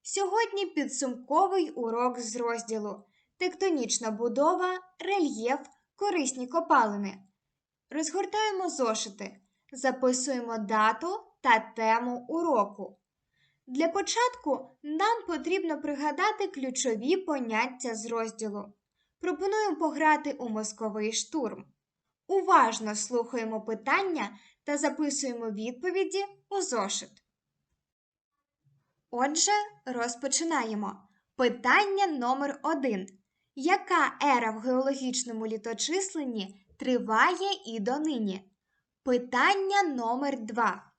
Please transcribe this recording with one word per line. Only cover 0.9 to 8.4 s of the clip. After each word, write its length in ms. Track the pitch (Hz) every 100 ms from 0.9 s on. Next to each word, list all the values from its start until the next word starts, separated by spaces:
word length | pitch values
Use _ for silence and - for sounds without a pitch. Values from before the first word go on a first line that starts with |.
| - 269 247 - 302 381 381 320
урок 500 | - 226 226 247 247
з 160 | 220 240
розділу 680 | 233 226 214 220 208 196 - _ _ _
«Тектонічна 720 | 359 349 381 302 226 - 226
будова, 680 | 208 240 214 302 349 370 370 - _
рельєф, 600 | 359 403 294 214 233 294 - _ _ _
корисні 520 | 415 359 254 262 247
копалини». 720 | 320 330 294 220 202 202 190 - _ _ _ _ _ _
Розгортаємо 800 | 285 311 359 392 427